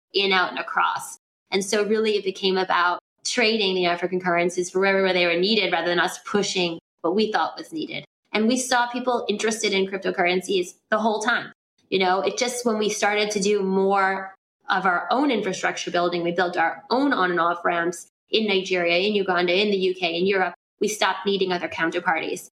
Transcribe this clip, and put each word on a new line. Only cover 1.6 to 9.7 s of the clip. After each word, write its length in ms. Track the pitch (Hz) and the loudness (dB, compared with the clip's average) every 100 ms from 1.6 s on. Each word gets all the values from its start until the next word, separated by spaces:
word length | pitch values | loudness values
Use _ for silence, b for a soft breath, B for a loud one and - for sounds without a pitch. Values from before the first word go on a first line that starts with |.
so 220 | 196 214 202 | 0 0 0
really 320 | 220 220 208 | 0 2 0
it 60 | |
became 340 | 190 190 196 185 | -2 -2 0 0
about 420 | 185 175 175 175 - _ | 0 2 2 0 -8 _
trading 520 | - - 220 220 190 185 | -6 0 2 2 0 2
the 100 | 175 | 0
African 340 | 175 180 185 | 0 -2 -2
currencies 500 | 180 170 175 175 175 | 0 2 0 0 -2
for 100 | 185 | 0
wherever 340 | 196 196 190 | 2 4 2
they 120 | 180 175 | 2 2
were 140 | 170 | 2
needed 320 | 190 220 180 | 2 2 2
rather 160 | 170 170 | 0 0
than 120 | 175 | 0
us 200 | 170 - - | 0 -2 -4
pushing 540 | 208 190 190 175 165 _ _ | -2 0 0 -2 -4 _ _
what 140 | 165 190 | -2 2
we 160 | 214 | 2
thought 260 | 196 160 - | 0 -2 -6
was 140 | 160 | -12
needed. 340 | 160 - - - _ _ | -10 -8 -10 -14 _ _
And 140 | 214 220 | 0 2
we 100 | 254 | 2
saw 300 | - 247 240 | 2 0 0
people 380 | 247 247 240 - | -2 -2 -2 -2
interested 440 | 202 220 220 208 | -2 -2 -2 0